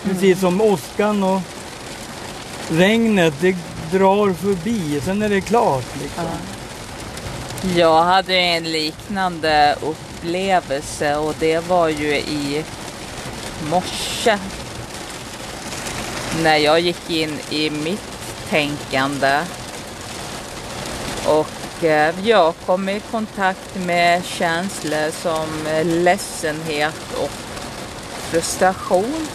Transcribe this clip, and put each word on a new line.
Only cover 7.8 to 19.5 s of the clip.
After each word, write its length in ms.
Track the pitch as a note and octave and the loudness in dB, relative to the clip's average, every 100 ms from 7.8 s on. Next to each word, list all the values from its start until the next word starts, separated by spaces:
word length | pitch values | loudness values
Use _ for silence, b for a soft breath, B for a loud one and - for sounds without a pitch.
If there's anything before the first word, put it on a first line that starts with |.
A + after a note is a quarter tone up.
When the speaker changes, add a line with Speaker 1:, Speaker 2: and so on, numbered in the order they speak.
| E3 D#3+ | 6 8
Speaker 2:
hade 320 | F3 F#3 F#3 F#3 | 6 4 4 2
en 280 | F3+ E3+ | 4 2
liknande 1120 | E3 D#3+ D#3 - - G3 F#3 E3+ D#3 D3+ D3 - | 0 -2 -2 -6 -6 -2 -2 0 2 6 6 4
upplevelse 1300 | C3+ D#3+ - - E3+ F3+ G3 F3+ - C#3 D3+ - D3+ D3 | -2 -6 -10 -8 -4 -2 2 2 2 -4 -4 -4 0 0
och 200 | D#3 C#3 | 0 0
det 280 | D#3+ D#3+ E3+ | 2 2 2
var 200 | F3+ E3 | 4 4
ju 260 | D3+ D3+ D3 | 2 0 0
i 480 | - D3 C#3+ C#3+ E3 - - - - - - - - - D3+ | 0 -2 -2 -2 -4 -10 -12 -12 -12 -10 -10 -10 -10 -8 0
morse 680 | E3+ F3+ - - - B3 G#3 F#3+ - - - - - - - - - - - - - - - - - - D#3+ | 0 0 -6 -6 0 2 2 -2 -10 -10 -12 -12 -12 -12 -12 -12 -12 -12 -10 -10 -8 -6 -6 -6 -6 -4 2
när 140 | D#3+ D#3 | 4 6
jag 220 | D3 E3 | 6 6
gick 300 | F3 E3+ - | 4 -2 -2
in 300 | E3 D#3 D3 - | -2 -2 -4 -4
i 200 | D3+ D#3 | -2 -2
mitt 420 | D3+ D#3 G#3 - - - - - | -2 -4 -4 -6 -12 -12 -10 0
tänkande. 880 | E3+ D3 D3 - C3+ C#3 C#3+ C3+ C#3 F3 | 0 0 -4 -4 0 0 2 2 2 0